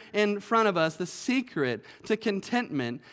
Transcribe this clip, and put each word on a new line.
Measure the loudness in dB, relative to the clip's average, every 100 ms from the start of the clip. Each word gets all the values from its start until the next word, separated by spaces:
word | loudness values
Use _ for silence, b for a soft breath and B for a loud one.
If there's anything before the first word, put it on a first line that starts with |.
| B
in | 0 2 0
front | 0 2 4
of | 4
us. | 0 0
The | -6
secret | -4 0 0 0 -2 0 -2 B B
to | -4 -2
contentment | 0 -2 -2 -2 0 -2 -2 -6 B